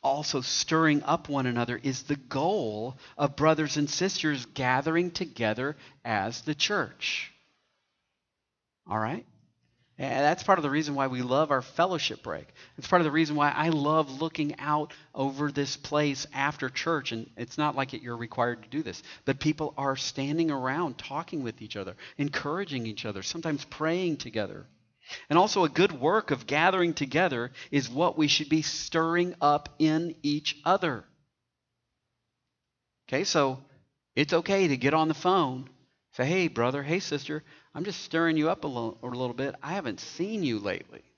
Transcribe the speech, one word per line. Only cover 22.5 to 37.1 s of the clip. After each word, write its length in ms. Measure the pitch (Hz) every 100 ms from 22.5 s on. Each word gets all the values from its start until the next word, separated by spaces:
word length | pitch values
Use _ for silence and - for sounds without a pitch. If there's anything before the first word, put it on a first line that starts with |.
| 165 196 135 113
each 200 | 104 113
other, 180 | 98
sometimes 420 | 92 165 165 143 -
praying 520 | - 156 175 180 143
together. 500 | 123 110 101 - - _ _ _ - - -
And 80 | 156
also 260 | 196 208
a 60 | 165
good 220 | - 190
work 400 | 151 135 208 -
of 160 | 135 113
gathering 480 | 143 170 190 175 156
together 560 | 139 139 180 127 120 - -
is 180 | 143 120
what 300 | 123 170 -
we 100 | 147
should 220 | - 147
be 140 | 160
stirring 720 | 151 - - 165 165 170 180 170
up 300 | 185 160 - -
in 380 | 311 156 170 -
each 340 | 147 147 - - 160
other. 400 | 196 180 117 - _ _ _ _ _ _ _ _ _ _ _ _ _ _ _ _ _ _ _ -
Okay, 160 | 131
so 360 | 190 165 139 127 - _ _ _ _ -
it's 180 | 147
okay 340 | 170 170 196 180
to 100 | 131
get 180 | 139 156
on 120 | 160
the 60 |
phone, 560 | 156 180 190 147 127 131 - _ _ _
say, 120 | - 127
"Hey, 220 | 185 170
brother, 340 | 120 120 139
hey, 180 | 139 175
sister, 440 | -